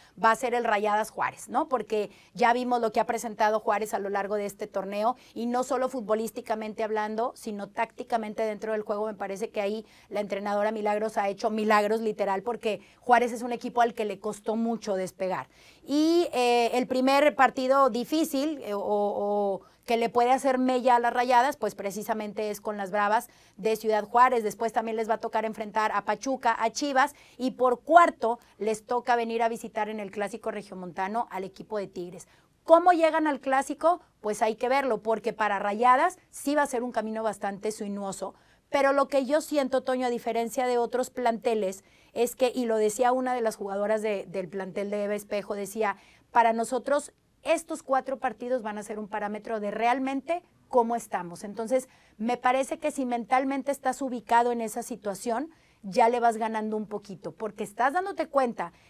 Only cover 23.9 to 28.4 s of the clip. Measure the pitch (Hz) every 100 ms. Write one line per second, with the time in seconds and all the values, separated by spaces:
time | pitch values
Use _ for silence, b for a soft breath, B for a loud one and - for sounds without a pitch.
23.9 | 214 202 240 254 247 214 202 233 226 220
24.9 | 220 220 220 226 220 220 220 214 214 214
25.9 | 202 202 208 269 262 240 226 226 - 285
26.9 | 262 285 - B B 254 - 254 247 -
27.9 | 330 330 - 226 233